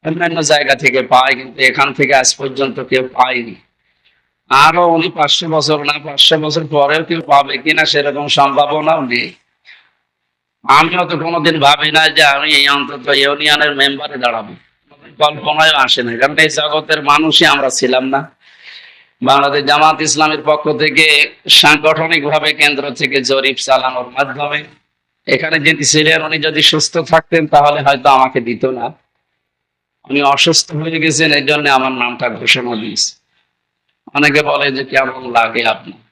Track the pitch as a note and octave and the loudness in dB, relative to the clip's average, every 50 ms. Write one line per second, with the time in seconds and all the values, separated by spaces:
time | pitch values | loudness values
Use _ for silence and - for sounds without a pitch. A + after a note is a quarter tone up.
0 | _ D#3+ D#3+ F3 F3 E3+ E3 E3 D#3 C#3+ D3+ D3 D3 C3+ C#3 - D3+ C3+ B2 C3 | _ -6 -4 -4 -4 -2 -2 -2 0 0 0 0 2 0 -2 0 0 0 0 0
1 | B2+ B2+ C3 B2+ B2+ C3+ C3+ B2 C3 B2 A#2 - C3+ C3 C3 - C#3 C#3 C3 - | 0 2 2 4 4 2 0 -2 -6 -16 -4 0 0 0 2 2 0 0 0 -2
2 | C#3+ C3 C#3+ C3+ C3 - - - C#3 C3+ B2+ B2 C#3 C3+ A#2+ C#3 B2+ - C3 C3 | 0 2 2 2 2 0 -2 -4 -6 -8 -4 -4 -4 -4 -4 -8 -6 -2 -2 -2
3 | B2+ B2+ - C3 B2+ B2+ B2+ B2 A#2 A2+ - - _ _ _ _ _ _ _ _ | -2 -4 0 0 0 0 0 -6 -6 -8 -14 -18 _ _ _ _ _ _ _ _
4 | _ _ _ _ _ _ _ _ _ _ B2+ C3+ D3 D#3+ E3 F3 F3 E3+ E3 E3 | _ _ _ _ _ _ _ _ _ _ 4 4 4 4 4 4 2 2 2 2
5 | E3 F3+ - E3 D3+ C#3+ - - F3+ D#3+ D#3+ D#3 C#3+ D3 D#3 D3 D3 D3 D3 D3+ | 0 -2 -2 -2 0 0 0 -2 -2 -2 -2 -2 0 0 -2 -2 -2 -4 -6 -6
6 | D3 D3+ C#3 C3+ - - D#3+ D#3 D#3 D3+ D3 E3 D#3 C3+ D3+ D3 C#3 C#3+ D3+ D#3+ | -8 -12 -2 0 2 2 2 2 0 -2 -4 -4 -6 -2 0 0 2 2 2 -2
7 | D#3+ - E3+ E3 D#3+ - D3 C#3 C#3 C3+ D3 C3 - D#3 D3+ D#3 D#3 D3 - D3 | -2 -2 -6 -6 0 2 4 4 4 2 -4 -6 -2 -2 0 0 0 0 0 0
8 | C#3+ C#3+ B2+ C#3+ D3 C#3+ - D3+ C#3 C#3 C3+ C#3+ D3 D3 D3+ D#3 D3+ D#3 E3 D#3+ | -2 -2 -4 -4 -4 -2 0 2 2 2 2 0 0 0 0 -2 0 0 0 0
9 | C#3+ B2 A#2+ A#2+ A#2 - - _ _ _ _ _ _ - - _ _ _ _ _ | -2 -4 -4 -6 -6 -8 -12 _ _ _ _ _ _ -20 -20 _ _ _ _ _
10 | _ _ _ _ _ _ _ _ _ _ _ _ _ C3 C3+ D3 D#3 E3 F3 F3+ | _ _ _ _ _ _ _ _ _ _ _ _ _ 4 4 4 4 2 0 -2
11 | F3+ - F3 D3+ D#3+ E3 E3+ E3+ D3+ E3+ D#3+ D#3 C#3 C#3 D3 D3 D3 D3+ D3+ D#3+ | -2 -2 -4 -4 -4 -4 -4 0 0 0 0 4 4 2 2 2 0 0 2 2
12 | D#3+ D#3 D3+ D3+ D#3 C#3+ C#3 C#3 D3 D3+ D3+ C#3 C#3+ C#3+ C#3+ C#3+ C#3 - C#3+ C3+ | 2 2 2 4 4 4 4 2 0 0 0 2 2 2 2 0 -2 -6 -10 -10
13 | B2 D3 C#3 C3+ C#3 C#3 D3 D3 D3+ D3+ D3 D3 D3+ D3 D3 C#3 C#3 C#3 C#3 C#3 | -2 0 0 2 2 0 0 0 0 0 2 2 0 -2 0 0 0 -2 -2 -4
14 | D3 D3 C#3+ C3 B2+ A#2+ A#2 A2+ G#2 G#2 - - _ _ _ _ _ _ - _ | -10 -10 -10 -4 -4 -2 -2 -4 -10 -12 -18 -20 _ _ _ _ _ _ -20 _
15 | _ - - - D#3 D3 D3+ D3 - D3 D3+ D#3 D#3 D#3+ D#3 C#3+ C3 B2+ - - | _ -20 -4 0 0 0 0 -2 -4 -4 0 2 2 2 4 2 2 0 0 -2
16 | B2 A#2 A#2 A#2 B2+ C#3 D3+ D3 D#3+ D#3 D3+ D3+ D3+ D3+ D3+ D#3 D3+ - D#3 D3+ | -2 -4 -2 -2 -2 0 2 0 0 0 0 -2 -4 -2 -2 -4 -2 -2 -4 -2
17 | C#3+ C#3+ D3 D3+ D#3+ D#3+ C#3 D3 E3 D3+ C#3+ C#3+ C3+ C3 - - - B2 B2+ B2+ | 2 2 2 2 2 2 2 4 4 4 2 2 0 -2 -2 -2 -2 0 0 0
18 | C3 C3 C3+ C#3 D#3 - _ _ _ _ _ _ - - - - - - - _ | -2 -2 -4 -4 -6 -6 _ _ _ _ _ _ -20 -20 -20 -20 -20 -20 -20 _
19 | _ _ _ _ - C3+ C3+ C#3 C#3+ C#3+ C#3 D3 C#3 C#3 D3 D3 D#3 D#3 D#3 D3 | _ _ _ _ 0 0 2 2 2 0 0 -2 0 0 2 4 4 2 2 2
20 | D#3 D3 - D3 D#3 D3+ D3+ C#3+ - D3+ D3+ D3 - D3+ D3+ B2+ D#3 D#3 C3 D#3 | -2 -2 0 0 0 0 0 -2 0 0 0 0 0 -4 -2 0 -2 0 2 2
21 | D#3 D#3 D3+ D3 D3 - - _ _ - - - - D3+ D3+ D3 D3 D#3 D#3 D#3+ | 4 4 4 2 2 0 -4 _ _ 2 2 4 6 4 4 4 2 0 0 2
22 | D#3+ E3 E3+ D#3+ C#3 D3 D3+ D3+ D3 D3+ D3+ - D3+ D3 D3 C3 C#3 C#3+ B2 - | 0 0 0 -2 0 0 -2 0 0 -2 0 0 0 0 0 -2 -6 -8 -6 -6
23 | C#3+ C3+ C3 C3+ B2+ B2 C3+ C3+ C3 C3+ C3 - - - C3 C3 B2+ B2+ B2+ B2+ | -6 -2 -2 -2 -2 0 -2 0 0 -2 -4 -4 0 0 0 2 2 -2 -6 -6
24 | B2 B2 B2 C3 C#3+ C#3 C#3 C#3+ D3 D3 D3 D3 D3+ - _ _ _ _ _ _ | -10 -8 -4 -4 -4 -4 -4 -8 -8 -6 -6 -8 -10 -12 _ _ _ _ _ _
25 | _ _ _ _ _ - E3+ B2 D#3+ D#3 D#3+ D#3+ C#3+ D#3 D#3+ D3 D3 C3+ - D#3 | _ _ _ _ _ -4 -2 -2 -2 -2 -4 0 0 0 0 0 0 0 2 2
26 | D#3 D#3 D#3+ D#3+ D#3 D#3 D#3+ D#3+ D3 D#3 D#3 D#3 D#3 - - D#3 - - - E3+ | 2 2 2 0 0 -4 -6 -4 -4 -2 -2 0 0 2 2 0 -2 -2 -4 -4
27 | D#3 - D#3+ D#3+ - _ - E3 D#3 D3+ - D3 C#3+ D3 D3 D3+ C#3 C#3 C#3 C3 | -2 2 2 0 2 _ 0 0 0 4 4 4 4 4 2 2 0 0 0 2
28 | B2+ D3 C3+ C3 C3 B2+ - C3+ A#2 A#2 B2 A2 - C3 B2+ B2 A#2+ C3 D#3+ _ | 4 4 4 4 4 2 0 -4 -4 -4 -6 -4 -4 -4 -4 -4 -8 -10 -12 _
29 | _ _ _ _ _ _ _ _ _ _ _ _ _ _ _ _ _ _ _ _ | _ _ _ _ _ _ _ _ _ _ _ _ _ _ _ _ _ _ _ _
30 | _ - C3 C#3+ C#3+ C#3 C#3 C3+ - E3+ D#3+ - - - E3 D3 D#3 D#3+ D#3+ D#3+ | _ -6 -4 0 2 2 2 2 2 0 0 0 -2 -4 -8 -8 -6 -6 -4 -2
31 | D#3 D#3+ C#3+ B2+ E3 D#3 D3 C#3+ C3+ C3+ D3+ D3 D3 C#3+ C3+ C3 C3 C3 C3 B2 | -2 -2 0 0 0 0 0 0 0 0 -2 0 2 2 2 2 2 0 -2 -4
32 | B2 B2 A#2+ - A#2+ A#2+ A2+ - A#2+ A#2 - C3 B2 A#2+ A#2+ A2 A2 A2 G#2 - | -4 -6 -4 -4 -6 -6 -6 -4 -2 -2 -2 -2 -2 -6 -6 -8 -8 -8 -6 -6
33 | - - - _ _ _ _ _ _ _ _ _ _ _ _ _ _ _ _ _ | -6 -6 -8 _ _ _ _ _ _ _ _ _ _ _ _ _ _ _ _ _
34 | _ - _ C#3+ D3 D3 C#3 D3+ D3 C#3+ C#3+ C#3+ C#3+ C#3+ C3 C3 C3 C3 C#3 C3+ | _ -6 _ 0 0 2 2 0 0 0 -2 -2 -2 -2 -4 -4 -8 -2 -2 -2
35 | C3+ B2+ B2+ C3 B2+ B2 A#2+ A#2 A2+ A2+ A2+ A#2+ A#2 A2+ A2 - - F2 E2+ - | -2 -2 -6 -10 -12 -4 -2 0 0 0 -2 -2 -2 -2 -4 -4 -10 -20 -20 -20
36 | _ _ | _ _